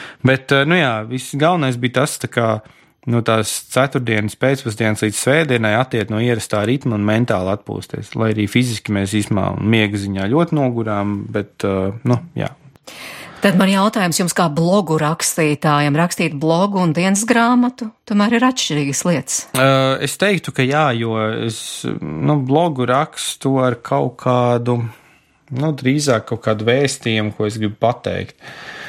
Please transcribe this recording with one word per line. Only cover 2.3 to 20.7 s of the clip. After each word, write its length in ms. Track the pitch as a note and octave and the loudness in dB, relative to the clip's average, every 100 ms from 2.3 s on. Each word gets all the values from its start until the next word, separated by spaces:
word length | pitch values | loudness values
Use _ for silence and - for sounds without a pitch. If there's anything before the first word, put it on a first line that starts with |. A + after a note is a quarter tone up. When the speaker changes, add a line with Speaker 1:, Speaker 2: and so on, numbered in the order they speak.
| - A2+ G#2+ - - _ _ B2+ | 0 0 0 -6 -20 _ _ -2
Speaker 1:
no 160 | A#2 | 0
tās 300 | A2+ A2 G#2+ - - | 2 0 0 -6 -2
ceturtdienas 680 | B2+ C3+ C#3 A#2 G#2+ G#2 - | 0 0 0 -2 -2 -2 0
pēcpusdienas 600 | C3 C3+ A#2 G#2 A2 G#2+ G#2+ | 0 0 -4 -2 0 0 -2
līdz 120 | - | 0
svētdienai 560 | B2+ D3+ D#3 A#2+ A2 A2 | 2 2 2 0 2 0
attiet 320 | B2+ A#2 G2+ | 0 -2 -2
no 80 | G#2+ | 0
ierastā 460 | A#2+ A2+ - G#2+ G#2 | 0 0 -2 -2 0
ritma 300 | C#3 B2+ G#2+ | 0 0 0
un 100 | G#2 | 2
mentāli 480 | A2 A#2+ G2 F#2 | 2 2 0 -2
atpūsties. 640 | G#2 - G#2 - A2 A2 A#2 | -4 -6 -8 -8 -10 -8 -2
Lai 160 | A2 | -2
arī 140 | G#2+ G2+ | 0 0
fiziski 440 | B2 B2+ G#2+ - G2+ | 0 0 -4 -4 -2
mēs 180 | G2 | 0
īsumā 380 | G#2 G2+ G2+ F#2+ F#2+ | -2 -2 -2 -2 -2
un 100 | G2+ | 2
miega 300 | A2+ G#2+ G#2 | 2 2 -2
ziņā 240 | G2 G2 G2 | -4 -4 0
ļoti 260 | D3 E3 D3+ | 0 0 0
nogurām, 600 | C3 A#2 A2 G2+ G2+ G2+ A2 | 0 -2 -2 -2 -2 -4 -4
bet, 340 | A2 G2+ - | -6 -6 -4
eh, 280 | G2+ F#2+ F#2+ A2+ | -2 -2 -2 -2
nu, 160 | A#2+ B2 - - | 0 0 -2 -8
jā. 140 | G2+ - - - - - - - - - | -8 -10 -20 -20 -20 -18 -18 -16 -18 -2
Speaker 2:
Tad 180 | G3+ F#3 | 2 4
man 100 | F#3+ | 4
jautājums 480 | G3 G#3 A3 F3+ - | 4 2 2 0 0
jums 160 | F3+ | 0
kā 140 | - E3+ | 0 0
blogu 480 | D3 E3+ G#3 F3 D#3 | 2 2 2 2 0
rakstītājam. 960 | D3+ E3 - - D#3 C#3+ D#3 D3 D3 | 0 -2 -2 0 0 2 2 2 2
Rakstīt 400 | D3+ F3 - E3+ | 2 0 0 -2
blogu 460 | C#3 D#3 E3 G3+ G3 | 0 2 2 2 2
un 120 | F3 | 2
dienas 280 | D#3+ F#3 G3 A3+ | 2 2 2 2
grāmatu 680 | A#3 A#3 B3 B3 - A3 - - | 2 4 4 2 -2 -10 -12 -2
tomēr 240 | G#3 G#3 | 0 2
ir 80 | A#3 | 4
atšķirīgas 600 | B3+ B3+ - D3+ C#3 C3+ F3 | 2 2 -2 -2 -2 -2 0
lietas. 300 | C#3+ - - - | 0 -2 -6 -4
Speaker 1:
Ā, 480 | C3 C3+ C3+ C3 C3+ | 2 4 4 2 0
es 160 | C3+ - | -4 0
teiktu, 320 | G3 F#3+ - | 0 0 -2
ka 120 | - | -2
jā, 220 | B2+ | 0